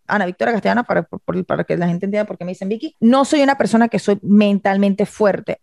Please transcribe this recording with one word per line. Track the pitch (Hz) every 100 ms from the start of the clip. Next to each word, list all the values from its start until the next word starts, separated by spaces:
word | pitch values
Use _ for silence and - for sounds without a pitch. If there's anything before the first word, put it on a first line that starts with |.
| -
Ana | 208 180
Victoria | 180 220
Castellanos, | 202 196 214 240
para, | 196
por, | 165 -
por, | - 180 180
para | 151
que | 170 160
la | 175
gente | 175 196
entienda | 208 214
por | 180
qué | 175
me |
dicen, | 180 190
"Vicky, | 226 311 -
no | 226 262 269
soy | 311
una | 269 277
persona | 185 226 233
que | 202
soy | - 202
mentalmente | - 208 208 196 196 196 202 190 165
fuerte. | - 208 - - -